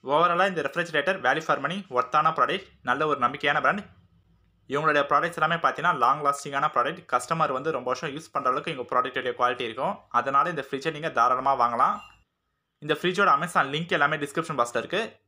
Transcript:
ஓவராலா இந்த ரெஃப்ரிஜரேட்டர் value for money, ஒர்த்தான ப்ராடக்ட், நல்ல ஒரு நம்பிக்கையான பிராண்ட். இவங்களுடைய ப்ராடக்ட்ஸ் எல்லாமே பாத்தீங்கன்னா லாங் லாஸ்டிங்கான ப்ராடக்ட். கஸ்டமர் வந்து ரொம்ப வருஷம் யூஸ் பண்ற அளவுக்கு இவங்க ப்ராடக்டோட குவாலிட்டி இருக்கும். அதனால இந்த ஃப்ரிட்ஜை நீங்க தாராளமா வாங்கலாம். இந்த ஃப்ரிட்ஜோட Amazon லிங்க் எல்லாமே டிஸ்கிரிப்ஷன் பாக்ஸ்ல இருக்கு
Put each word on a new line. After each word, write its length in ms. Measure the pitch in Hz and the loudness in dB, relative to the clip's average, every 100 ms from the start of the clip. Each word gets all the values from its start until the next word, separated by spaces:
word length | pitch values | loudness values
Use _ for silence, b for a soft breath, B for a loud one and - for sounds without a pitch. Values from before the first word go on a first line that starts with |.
| 127 | 2
ஓவராலா 340 | 147 175 175 196 | 4 4 4 2
இந்த 80 | 175 139 | 0 -4
ரெஃப்ரிஜரேட்டர் 520 | 170 170 156 180 180 123 | -4 -2 0 0 2 2
value 180 | 147 160 | 2 0
for 80 | 139 139 | -2 -2
money, 140 | 190 196 123 | -6 -2 -2
ஒர்த்தான 340 | 120 151 156 156 | 2 2 2 2
ப்ராடக்ட், 280 | 123 180 - _ 127 | 0 0 -6 _ -4
நல்ல 100 | 131 156 | 0 0
ஒரு 80 | 139 120 | 0 0
நம்பிக்கையான 360 | 143 143 147 135 | 0 0 2 2
பிராண்ட். 180 | 190 202 - _ _ _ _ _ _ _ | 0 -6 -20 _ _ _ _ _ _ _
இவங்களுடைய 280 | 135 156 147 143 | 0 2 2 4
ப்ராடக்ட்ஸ் 300 | 147 170 170 | 2 2 0
எல்லாமே 180 | 156 165 | 0 2
பாத்தீங்கன்னா 360 | 139 - 165 156 | 0 2 0 2
லாங் 180 | 120 147 143 | 2 2 0
லாஸ்டிங்கான 420 | 139 147 139 151 135 | -2 -4 -2 0 0
ப்ராடக்ட். 260 | 127 139 - | 0 -4 -4
கஸ்டமர் 400 | 127 - 165 151 131 | -4 -2 -2 0 0
வந்து 180 | 151 139 | -4 -4
ரொம்ப 120 | 123 | -4
வருஷம் 220 | 127 160 135 | -4 -4 -8
யூஸ் 160 | - 139 | -6 -2
பண்ற 140 | 131 | 0
அளவுக்கு 200 | 135 170 | -2 -4
இவங்க 120 | 139 120 | -8 -2
ப்ராடக்டோட 420 | 127 127 131 123 120 | 0 0 -2 -4 0
குவாலிட்டி 280 | 123 127 117 | 0 0 -6
இருக்கும். 260 | 113 156 208 _ 120 | -4 -4 -4 _ -2
அதனால 300 | 123 139 165 | 2 2 2
இந்த 120 | 156 131 | -2 -6
ஃப்ரிட்ஜை 240 | 135 160 151 | -6 -6 -6
நீங்க 160 | 160 123 | -4 2
தாராளமா 340 | 123 127 135 131 | 2 2 0 2
வாங்கலாம். 340 | 120 120 151 220 - _ _ _ _ _ _ _ 151 | 2 2 0 0 -12 _ _ _ _ _ _ _ -4
இந்த 100 | 151 | -2
ஃப்ரிட்ஜோட 280 | 175 180 196 143 | -2 2 2 2
Amazon 340 | 170 185 139 147 | 2 0 0 -4
லிங்க் 200 | 165 170 | -2 0
எல்லாமே 200 | 147 151 143 | 2 0 -4
டிஸ்கிரிப்ஷன் 340 | - 165 143 | -6 -4 -2
பாக்ஸ்ல 220 | 120 120 | 0 -2
இருக்கு 200 | 107 180 226 _ | -4 -4 -4 _